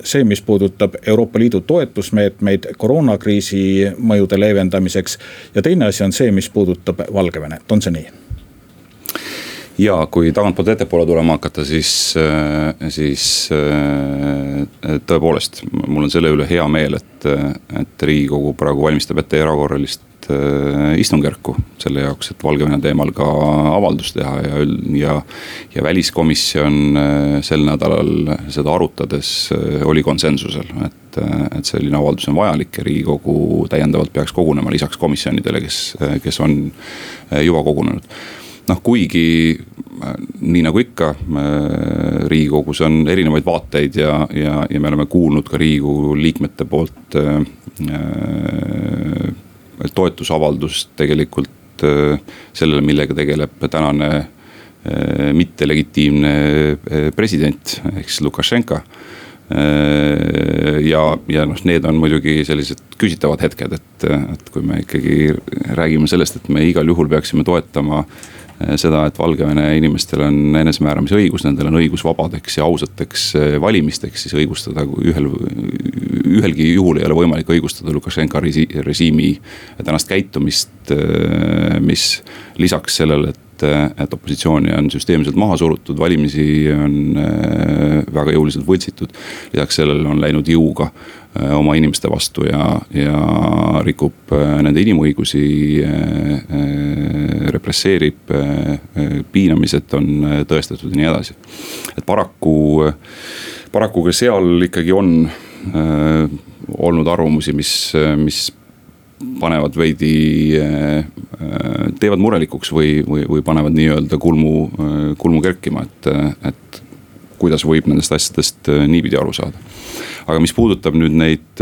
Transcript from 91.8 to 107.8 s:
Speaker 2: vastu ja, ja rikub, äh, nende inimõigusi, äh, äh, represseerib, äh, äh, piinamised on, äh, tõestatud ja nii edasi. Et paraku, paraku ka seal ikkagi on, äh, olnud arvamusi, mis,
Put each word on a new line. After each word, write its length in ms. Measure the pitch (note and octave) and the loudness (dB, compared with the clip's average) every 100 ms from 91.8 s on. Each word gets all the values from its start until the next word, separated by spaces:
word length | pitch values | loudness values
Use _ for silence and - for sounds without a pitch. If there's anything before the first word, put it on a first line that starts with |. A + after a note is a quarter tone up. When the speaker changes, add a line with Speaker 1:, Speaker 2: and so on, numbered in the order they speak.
| D2+ C#2+ D2 | 0 0 -4
Speaker 2:
vastu 320 | D2+ - D2 D2 | -4 -4 -4 -2
ja, 180 | D2 D2+ D#2 - | 0 0 -2 -4
ja 280 | C#2+ C#2+ D2+ D#2 D#2+ D#2+ D#2+ D#2 D#2 | -2 0 0 0 0 2 2 2 0
rikub, 480 | D#2+ - D2 - - D2 | 0 -2 -4 -4 -2 0
äh, 220 | D2 D2+ | 2 2
nende 160 | D2 D2 | 4 4
inimõigusi, 600 | G#2+ E2 D2+ C#2+ D2+ D2 D2 D2 D2 D2+ | 4 4 2 0 -2 0 2 2 2 2
äh, 500 | D2 D2+ D#2 D2+ D2+ D2 | 0 0 -2 -2 -2 -4
äh, 1080 | - C#2+ C#2+ C#3+ C#2+ D3 C#3+ D3 D3 D3+ - - | -4 -2 -2 -2 -2 -2 -2 -2 -2 -2 -2 -2
represseerib, 720 | - - F#2+ F2 D#2 - - | -4 -2 2 2 2 -2 -4
äh, 400 | D2 C#2+ D2 D2+ C#2+ | -2 0 -2 -2 -4
äh, 400 | - - C#2+ C#2+ - | -6 -4 -2 -4 -2
piinamised 640 | G2 F#2 D#2 - C#2 - - | 2 4 4 2 0 0 0
on, 140 | C#2+ D2 | 0 0
äh, 200 | D2 D2 C#2+ | 0 0 0
tõestatud 440 | D#2 - D2+ D2+ | 0 -2 -8 -4
ja 80 | C#2+ | 0
nii 80 | D#2+ | 0
edasi. 300 | D2 - - - - - - - - | 0 -4 -14 -20 -16 -14 -12 -12 -8
Et 80 | |
paraku, 840 | - G2+ F2+ - D#2+ D#2 D2+ D2+ D2+ D2+ - - - - - - - | -2 0 -2 -2 2 4 4 4 2 0 -10 -18 -16 -14 -14 -16 -4
paraku 320 | G#2 G#2+ - | 0 0 0
ka 80 | E2+ | 0
seal 560 | - B2 G2 F2+ F2 F2+ | 2 2 4 4 4 2
ikkagi 240 | F2+ E2+ | 0 2
on, 220 | F#2+ F#2+ E2 D#2 - - - F2+ | 2 4 4 2 -4 -18 -14 -6
äh, 560 | D#2+ D#2 D2+ D#2 D#2 D2+ D2 - - - - | -2 0 0 2 2 0 -4 -14 -18 -12 -2
olnud 320 | E2+ E2 D#2 | 0 2 2
arvamusi, 480 | E2+ D#2+ D#2 D2+ D2 | 0 2 0 0 -2
mis, 160 | D2 - | -2 -4